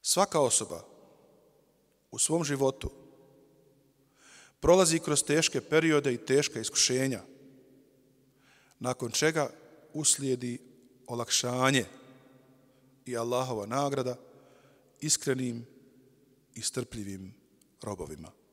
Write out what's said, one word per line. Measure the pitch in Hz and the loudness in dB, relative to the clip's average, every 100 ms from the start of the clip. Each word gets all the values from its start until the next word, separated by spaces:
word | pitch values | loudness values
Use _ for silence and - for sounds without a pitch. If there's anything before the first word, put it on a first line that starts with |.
Svaka | - 175 196 165 | 0 2 2 2
osoba | 131 - 107 85 - - - _ _ _ _ _ _ _ _ _ _ | 2 0 -2 -10 -14 -20 -20 _ _ _ _ _ _ _ _ _ _
u | - | -4
svom | - 165 | 0 0
životu | 147 139 135 - 110 - - - - - _ _ _ _ _ _ _ _ - - - _ | 0 0 0 0 -12 -12 -20 -20 -20 -20 _ _ _ _ _ _ _ _ -20 -20 -20 _
prolazi | 143 185 175 165 | 6 6 6 2
kroz | 165 143 | 0 -2
teške | - 151 160 135 | 2 2 2 -2
periode | - 156 160 147 139 | 2 2 4 2 2
i | 120 - | -4 2
teška | 135 147 - | 2 2 -4
iskušenja, | 107 - - 127 135 110 - - - - - - _ _ _ _ _ _ _ _ _ _ | -4 0 2 2 -2 -4 -10 -20 -20 -20 -20 -20 _ _ _ _ _ _ _ _ _ _
nakon | 123 127 120 | -6 -4 -4
čega | - 156 160 135 - - - - | 0 0 0 -4 -6 -20 -20 -14
uslijedi | 151 147 - 139 123 123 120 - - _ _ - | -2 0 2 0 -2 -4 -10 -14 -20 _ _ -10
olakšanje | 120 117 - 123 127 131 139 101 - - - - - - _ _ _ _ _ - | -8 -2 0 0 2 4 2 0 -12 -20 -20 -20 -20 -20 _ _ _ _ _ -8
i | 120 | -4
Allahova | 117 123 131 110 101 | 0 0 0 -4 -2
nagrada | 131 143 135 127 123 - - - - _ _ _ _ | 0 0 0 -2 -6 -14 -20 -20 -20 _ _ _ _
iskrenim | 156 - 147 127 123 117 120 - - - - _ _ _ _ | -2 -2 0 -2 -2 -6 -12 -20 -20 -20 -20 _ _ _ _
i | - | -8
strpljivim | - - 117 113 101 95 95 104 _ _ _ _ | -6 -6 -8 -10 -10 -12 -14 -20 _ _ _ _
robovima. | 110 92 76 78 80 _ _ | -12 -10 -10 -12 -16 _ _